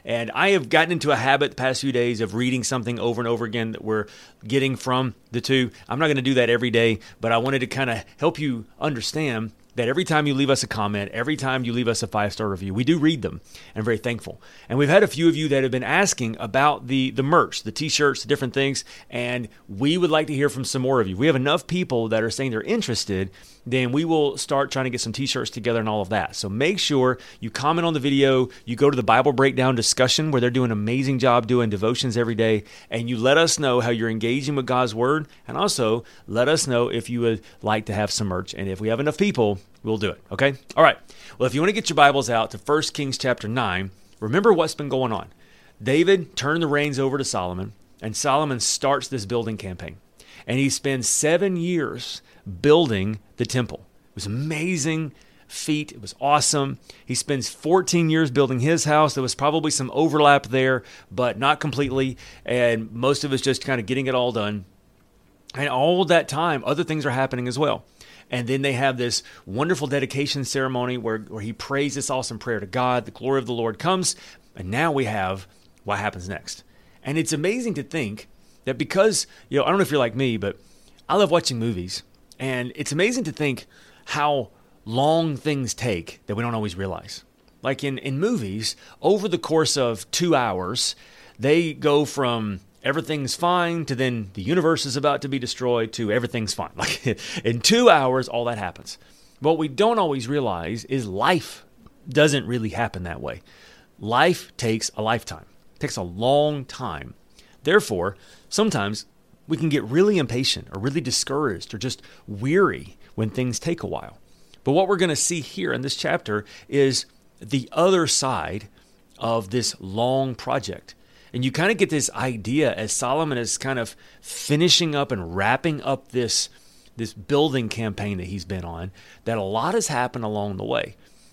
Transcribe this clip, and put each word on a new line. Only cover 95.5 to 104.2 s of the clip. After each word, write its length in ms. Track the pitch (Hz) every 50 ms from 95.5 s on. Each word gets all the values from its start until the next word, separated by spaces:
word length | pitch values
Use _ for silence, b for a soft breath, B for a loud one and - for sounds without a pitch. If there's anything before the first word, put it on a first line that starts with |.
| - - 127 123 120 117 113 110 -
to 160 | - 117 104 104
everything's 420 | 123 120 120 - 117 110 101 -
fine. 160 | - 90 - -
<laughs> 40 |
Like 300 | - - - - - - 131 104 B B B B B B
in 160 | 113 117 120
two 300 | - - 202 233 247 233
hours, 380 | 175 151 135 127 127 131 123 123
all 160 | - 120 120
that 120 | 120 120 104
happens. 400 | 101 87 82 - - - - b b b b b b b b _
What 180 | - 151 165 165
we 100 | 160 151
don't 300 | 131 127 202 226 240 220
always 300 | 190 160 143 135 113 117
realize 560 | 143 147 131 113 92 85 85 80 110 117 -
is 220 | - 135 135 117
life 580 | 104 92 98 117 151 185 160 - - - - - _ _ _ - - - _ - -
doesn't 380 | 123 147 147 156 143 139 98
really 240 | 95 120 123 110 107
happen 320 | - 104 117 110 - 95 90
that 180 | 87 80 65
way. 220 | 62 67 58 - B B B B B B B B B B _ -
Life 560 | - 107 113 127